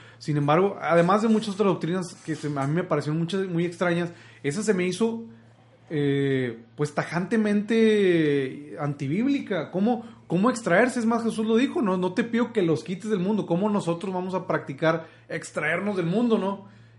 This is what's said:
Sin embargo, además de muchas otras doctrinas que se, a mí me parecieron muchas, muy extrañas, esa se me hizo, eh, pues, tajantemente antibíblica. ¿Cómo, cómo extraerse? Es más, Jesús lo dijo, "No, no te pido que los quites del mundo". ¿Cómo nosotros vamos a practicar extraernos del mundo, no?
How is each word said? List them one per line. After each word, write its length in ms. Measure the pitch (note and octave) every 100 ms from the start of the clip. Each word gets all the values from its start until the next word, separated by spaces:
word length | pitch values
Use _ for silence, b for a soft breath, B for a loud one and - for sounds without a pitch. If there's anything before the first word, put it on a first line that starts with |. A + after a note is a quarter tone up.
| B B
Sin 180 | - D3
embargo, 400 | C#3+ D#3+ G3 -
además 400 | C#3+ E3+ F3 G#3
de 60 | A3+
muchas 260 | G#3+ -
otras 140 | F#3+ G3+
doctrinas 460 | - D#3+ F#3 F3 - -
que 80 |
se, 140 | D3+ D3+
a 180 | D3 C3+
mí 80 |
me 80 | D#3+
parecieron 360 | F3+ D3+ C#3+ D#3
muchas, 260 | E3 G3 F#3+
muy 160 | E3+
extrañas, 460 | F3 F3 F3 E3+ E3+ B B B
esa 200 | C#3 D#3
se 100 | G#3+
me 100 | F#3+
hizo, 400 | F3+ F3 A3+ A3+ - B B - - _ -
eh, 680 | D#3 C#3+ C#3 C#3 C3+ B2+ A2+ - -
pues, 160 | D3 - D3 E3 G3 A#3 G#3+ G#3 G#3
tajantemente 1120 | A3+ A3 G#3+ F#3+ E3+ D3+ C#3+ C3 C#3+ D3 E3+
antibíblica. 880 | D3 C#3 C3+ F3+ C4+ C#4+ - F#3 C#3
¿Cómo, 340 | F3+ G#3 A3+ B B -
cómo 240 | E3+ A3+
extraerse? 480 | A#3+ F#3 F3 B3 B3
Es 60 | A3
más, 160 | A#3
Jesús 240 | A3+ G#3+ A3
lo 100 | A3+
dijo, 260 | C#4 F4
"No, 140 | G#3 F#3
no 160 | F3+
te 120 | F3+
pido 280 | A#3 A3+ A#3
que 100 | G#3+
los 220 | E3+ D3+
quites 260 | - F3+ G#3+
del 100 | G#3
mundo". 260 | F3+ G#3+ E3
¿Cómo 240 | E3+ G#3
nosotros 420 | G#3 E3 E3+ G3
vamos 220 | F#3 F#3
a 120 | F#3 F3
practicar 600 | D#3 - C3+ D#3+ D#3+ D#3+ B B
extraernos 680 | D#3+ - - D3+ F3 G3+ F#3
del 100 | E3
mundo, 320 | G3 A#3 G#3
no? 300 | F#3+ G3 B B B